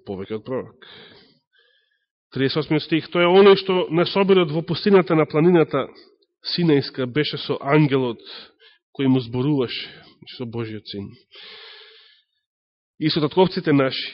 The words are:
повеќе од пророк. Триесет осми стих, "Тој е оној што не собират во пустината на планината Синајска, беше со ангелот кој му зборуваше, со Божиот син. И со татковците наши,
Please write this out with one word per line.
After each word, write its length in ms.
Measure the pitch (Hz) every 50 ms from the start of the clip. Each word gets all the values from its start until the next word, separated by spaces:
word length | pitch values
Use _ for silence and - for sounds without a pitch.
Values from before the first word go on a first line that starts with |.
| -
повеќе 320 | 104 98 90 98 - 110
од 80 | 107 -
пророк. 400 | 127 131 117 92 - _ _ - - - - - - - - _ _ _ _ _ _ _ _ _ _ _ _ _ _ _ _ _ _ _ _ _ _
Триесет 260 | - 127 135 131 - 160
осми 180 | 139 - 156 147
стих, 300 | - - 170 156 - -
"Тој 160 | - 175 175
е 80 | 175 180
оној 240 | 196 196 202 196
што 300 | 196 196 185 180 185 165 -
не 160 | 156 175 170
собират 460 | - - 196 202 185 196 185 175 147
во 100 | 147 165
пустината 540 | 160 - 160 - - 208 196 185 175 - 170
на 100 | 160 147
планината 640 | - - 151 160 180 180 165 151 - - 135 117 - - - - _ _ _ _ _ _ _ -
Синајска, 600 | - - 175 160 160 147 139 131 - - 135 127
беше 320 | 123 117 147 147 - -
со 200 | 117 - - 143 -
ангелот 640 | - 139 151 151 156 131 139 135 127 120 110 - - - - - - - _ _ _ - _ _ _ _ -
кој 140 | - 139
му 120 | 131 131 131
зборуваше, 720 | 117 117 120 127 127 147 151 135 120 - - - - - - - - - _ _ - - -
со 80 | - 127
Божиот 400 | 117 110 117 113 110 110 104 -
син. 240 | - - 101 98 104 123 _ _ _ - - - - - - - - - - - - - - _ _ _ _ _ _ _ _ _ _ _ _ _ _ _ _ _ _ _ -
И 100 | 151 151
со 100 | - 170
татковците 540 | 151 143 - 185 185 175 - 185 - 160 143
наши, 400 | 139 135 131 - - - -